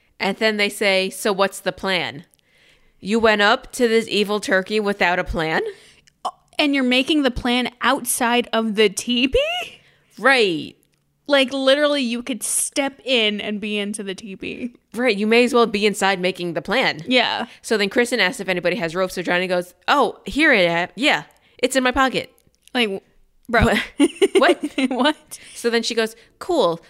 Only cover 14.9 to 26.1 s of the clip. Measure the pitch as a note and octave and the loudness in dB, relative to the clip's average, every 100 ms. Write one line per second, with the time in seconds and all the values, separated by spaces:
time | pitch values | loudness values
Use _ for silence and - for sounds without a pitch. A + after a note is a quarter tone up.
14.9 | G#3 B3 G3+ G#3+ A#3 B3 A#3 A#3 G#3 G#3 | -4 -2 0 2 4 6 4 4 2 0
15.9 | G3 G3 G3 G3+ G#3 F3 E3 F3 A3 G3 | 2 0 0 -2 -2 -6 -6 -2 0 0
16.9 | D3 E3 B3+ F#3+ G#2+ A3+ - - A3 G3+ | -2 0 0 2 -2 -6 -12 -4 -2 0
17.9 | B3 A#3+ B3 F#3 - F#3+ F3+ F3 F3 E3 | 0 0 0 0 -2 -4 -2 -2 -2 -4
18.9 | E3 F#3+ F#3 F3 F3+ F#3 F3+ F3 - - | -2 -4 -4 -2 -2 0 -2 -4 -6 0
19.9 | C#4 A3+ - - A#3 D#4+ A#3 F3 E3+ F3+ | 2 2 -2 -6 0 4 4 4 2 -2
20.9 | - C#4+ F3 - _ _ _ C4 C4 B3+ | -2 0 0 -4 _ _ _ -2 0 0
21.9 | B3 C4 F#3 - _ _ _ _ B3+ A3 | 2 0 0 -8 _ _ _ _ -2 -2
22.9 | G3 - _ _ _ - A#3 A3 G#3 - | -4 -12 _ _ _ -2 2 4 2 -2
23.9 | - C#4+ - - G4 D4+ F4 D4+ - C4 | 0 0 2 2 4 4 2 -2 -4 -2
24.9 | B3+ C4+ D4+ _ - - - A#3+ A#3 A3+ | 0 0 -2 _ -20 -20 -8 -2 -2 0
25.9 | A3 A3 | -2 -4